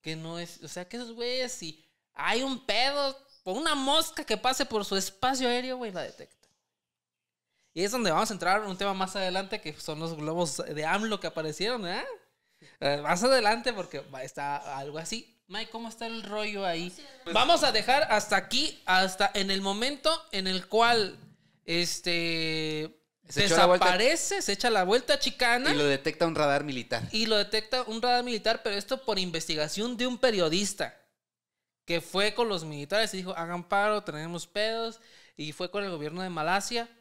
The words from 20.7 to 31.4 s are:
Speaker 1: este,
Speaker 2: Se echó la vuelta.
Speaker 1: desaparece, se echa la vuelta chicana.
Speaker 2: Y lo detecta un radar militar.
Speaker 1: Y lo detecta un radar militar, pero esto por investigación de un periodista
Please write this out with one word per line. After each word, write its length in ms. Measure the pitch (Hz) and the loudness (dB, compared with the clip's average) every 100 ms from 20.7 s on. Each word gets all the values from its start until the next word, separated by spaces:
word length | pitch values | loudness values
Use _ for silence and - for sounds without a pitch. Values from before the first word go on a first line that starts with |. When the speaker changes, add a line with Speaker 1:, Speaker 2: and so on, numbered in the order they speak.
| 214 233 240 196 - - _ _ _ - | 4 6 6 2 -4 -20 _ _ _ -2
Speaker 1:
este, 1300 | 170 170 - - 170 170 165 160 160 156 156 156 - _ _ _ | 0 0 -2 -2 0 0 0 -2 -2 -2 -4 -6 -10 _ _ _
Speaker 2:
Se 180 | - 202 | 0 4
echó 120 | 165 | 6
la 80 | 180 | 6
vuelta. 180 | 180 180 | 8 6
Speaker 1:
desaparece, 560 | 180 240 330 - 403 | 6 4 2 0 -2
se 120 | 269 | -2
echa 160 | 202 247 | 0 2
la 140 | 214 180 | 2 4
vuelta 340 | 233 254 285 | 2 4 0
chicana. 520 | 269 - 247 240 269 | 0 0 2 2 2
Speaker 2:
Y 40 | 147 | 2
lo 60 | 147 | 4
detecta 400 | 135 143 139 165 | 2 0 0 0
un 80 | 156 | 4
radar 280 | 147 143 | 4 4
militar. 400 | 147 131 117 117 113 | 0 -6 -4 -4 -2
Speaker 1:
Y 140 | 220 226 | -2 2
lo 80 | 214 | 2
detecta 460 | 202 220 214 254 | 2 -2 -2 -4
un 180 | 240 226 | -2 -2
radar 220 | 240 247 | 2 2
militar, 380 | 247 226 220 226 | 2 -2 0 0
pero 120 | 233 202 | -2 -4
esto 260 | - 262 | -4 -6
por 160 | 262 196 | -2 0
investigación 800 | 185 165 - 156 151 190 226 240 | 0 -4 -4 -2 -2 -2 -4 -2
de 100 | 247 | -2
un 100 | 247 | 2
periodista 800 | 254 208 165 175 202 - 139 - _ _ _ _ | 2 4 2 2 0 -4 -8 -8 _ _ _ _